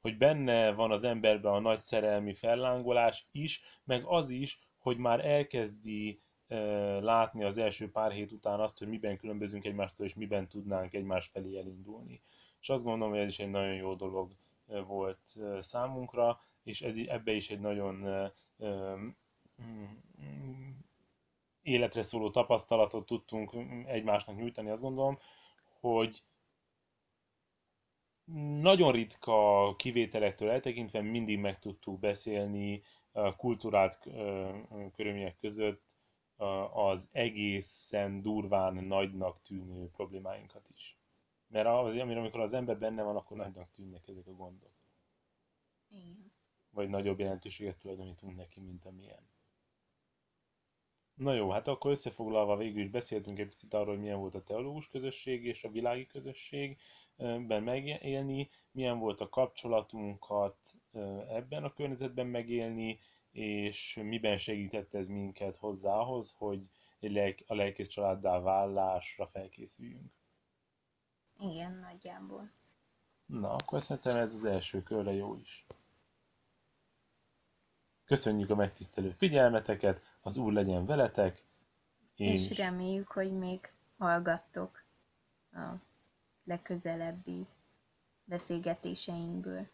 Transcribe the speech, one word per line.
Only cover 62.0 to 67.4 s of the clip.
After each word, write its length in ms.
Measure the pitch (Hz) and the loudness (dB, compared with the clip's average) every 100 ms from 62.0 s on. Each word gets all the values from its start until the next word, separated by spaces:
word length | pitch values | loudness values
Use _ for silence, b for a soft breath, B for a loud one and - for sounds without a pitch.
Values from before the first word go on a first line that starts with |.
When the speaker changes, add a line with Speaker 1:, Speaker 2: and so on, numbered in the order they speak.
| 131 123 123 | -6 -4 -4
Speaker 1:
megélni, 720 | 120 117 120 113 113 113 110 b b b | -4 -2 -2 -2 -4 -4 -6 b b b
és 720 | 117 107 104 104 104 - - | -8 -4 -2 -2 -4 -10 -8
miben 360 | 107 113 110 101 | -4 0 2 0
segített 560 | - 107 98 107 98 | 0 -4 -4 -6 -6
ez 140 | 101 95 | -6 -6
minket 480 | 101 98 95 98 92 | -4 -6 -6 -8 -6
hozzá 360 | 107 98 95 | -8 -4 0
ahhoz, 420 | 101 120 127 107 - | 2 0 -2 -6 -6
hogy 240 | 104 98 95 b b b | -4 -4 -8 b b b
egy 120 | 107 | -4
lelk-, 320 | 104 101 95 | 2 0 0